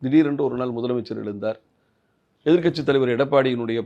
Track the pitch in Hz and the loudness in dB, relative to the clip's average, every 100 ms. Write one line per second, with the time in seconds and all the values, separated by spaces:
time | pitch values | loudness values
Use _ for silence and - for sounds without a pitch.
0 | 131 151 147 143 135 123 127 117 123 123 | 0 2 4 0 -2 -2 -4 -4 -4 -4
1 | 110 110 104 101 110 113 _ _ _ _ | -4 -8 -8 -6 -6 -8 _ _ _ _
2 | _ _ _ _ 151 175 165 160 139 139 | _ _ _ _ 2 2 2 0 0 2
3 | 127 117 139 143 131 120 113 117 | 2 0 2 2 2 0 -2 -4